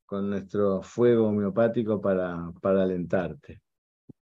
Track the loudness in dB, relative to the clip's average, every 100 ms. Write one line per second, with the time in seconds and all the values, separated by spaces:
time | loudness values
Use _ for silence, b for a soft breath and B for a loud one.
0 | _ -6 -4 -6 -4 0 0 0 -4 2
1 | 4 4 4 0 0 2 2 2 -2 -2
2 | 0 0 -2 -6 -10 -4 0 2 2 -2
3 | -2 -2 -4 -10 -18 -20 _ _ _ _
4 | -20 -20 _